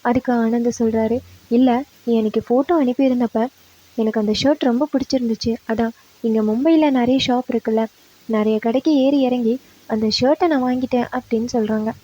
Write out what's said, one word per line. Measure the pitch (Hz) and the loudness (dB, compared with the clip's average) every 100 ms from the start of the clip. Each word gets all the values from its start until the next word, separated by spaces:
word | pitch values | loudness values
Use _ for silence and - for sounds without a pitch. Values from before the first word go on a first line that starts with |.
அதுக்கு | 240 247 - | 0 -2 0
ஆனந்த் | 240 226 240 240 - | 0 0 0 -2 0
சொல்றாரு, | 226 226 220 240 - - _ | 0 0 -2 -2 -6 -20 _
"இல்ல, | 233 262 240 285 _ | 2 2 2 -4 _
நீ | - | -2
அன்னைக்கு | 226 220 220 - | 0 0 -4 0
ஃபோட்டோ | 240 285 339 | 0 2 0
அனுப்பியிருந்தப்ப | 254 247 269 247 233 220 233 _ _ _ _ | 0 0 0 2 -2 -2 -4 _ _ _ _
எனக்கு | - 220 220 | -4 -2 -2
அந்த | 214 208 | -2 0
ஷர்ட் | 269 302 | 0 0
ரொம்ப | 269 233 294 | 0 0 -2
பிடிச்சிருந்துச்சு, | 269 - 269 240 220 233 226 - | -2 -2 -2 -2 -2 -4 -6 -6
அதான் | 226 226 - _ _ | -4 -4 -6 _ _
இங்க | 233 220 | -2 0
மும்பையில | 214 220 302 320 302 | 0 0 2 4 4
நிறைய | 262 240 262 - | 2 2 0 0
ஷாப் | 247 - | -2 -2
இருக்குல்ல, | 240 - 220 220 _ _ _ | -4 -2 -2 -2 _ _ _
நிறைய | - 220 214 220 | -4 0 0 0
கடைக்கு | 226 254 320 | 0 0 2
ஏறி | 294 262 285 | 2 2 2
இறங்கி | 254 254 226 254 - _ | 0 0 0 -2 -8 _
அந்த | - 220 220 - | -8 -2 -2 0
ஷர்ட்டை | 247 311 349 | 0 2 2
நான் | 285 | 2
வாங்கிட்டேன்" | 254 254 254 247 226 | 0 -2 -2 -2 -2
அப்படின்னு | 254 - 226 240 | -6 -4 -4 -2
சொல்றாங்க. | 247 214 220 214 233 | -2 -2 -2 -4 -6